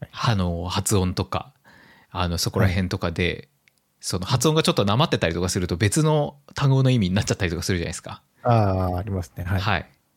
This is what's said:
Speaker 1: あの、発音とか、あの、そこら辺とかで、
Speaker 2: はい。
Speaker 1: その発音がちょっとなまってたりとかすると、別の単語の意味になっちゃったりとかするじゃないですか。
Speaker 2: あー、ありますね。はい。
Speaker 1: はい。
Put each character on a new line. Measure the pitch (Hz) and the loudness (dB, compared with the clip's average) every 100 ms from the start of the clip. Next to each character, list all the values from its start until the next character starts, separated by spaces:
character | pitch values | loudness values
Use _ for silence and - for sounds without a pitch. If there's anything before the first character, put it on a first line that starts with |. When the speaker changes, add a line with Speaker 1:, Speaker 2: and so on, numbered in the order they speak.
| - | -18
Speaker 1:
あ | - - | -4 -2
の、 | 101 90 85 90 | 0 0 -2 -4
発 | 101 - 104 | -4 0 0
音 | 92 | 0
と | 85 | -2
か、 | 98 92 - _ - - - - _ | -4 -6 -8 _ -20 -20 -20 -20 _
あ | 90 87 | -4 -2
の、 | 85 | -2
そ | - | -2
こ | 98 | 2
ら | 95 | 2
辺 | 92 90 | 2 -2
と | 98 | -2
か | 87 | -4
で、 | 82 | -2
Speaker 2:
は | 85 | -2
い。 | 76 - _ _ _ _ _ | -2 -12 _ _ _ _ _
Speaker 1:
そ | - 90 | -8 -6
の | 95 | -2
発 | 127 160 | 0 2
音 | |
が | 156 | 2
ち | 180 | 2
ょ | |
っ | |
と | 147 | 2
な | 101 113 | 2 2
ま | 165 | 2
っ | |
て | 123 | 2
た | 85 | 0
り | |
と | 85 | 0
か | 90 | -2
す | 101 | -2
る | 87 | -2
と、 | 87 | 0
別 | 104 160 | 2 2
の | 156 151 147 - _ | 2 2 -2 -8 _
単 | - 139 | -2 2
語 | 135 | 4
の | 131 | 4
意 | 123 | 2
味 | 92 | 2
に | |
な | 98 | 2
っ | |
ち | - | 0
ゃ | |
っ | 117 | -2
た | |
り | 90 | -2
と | 82 | -2
か | |
す | - | -2
る | 90 | -2
じ | |
ゃ | 80 | -2
な | |
い | |
で | |
す | - | -8
か。 | - - _ _ | -12 -16 _ _
Speaker 2:
あ | 123 117 101 95 92 | 2 4 4 2 0
ー、 | 90 | -2
あ | |
り | 104 | -4
ま | 95 | -6
す | - - | -6 -10
ね。 | |
は | 87 92 | -4 -2
い。 | |
Speaker 1:
は | 98 90 | 0 -2
い。 | - _ _ | -4 _ _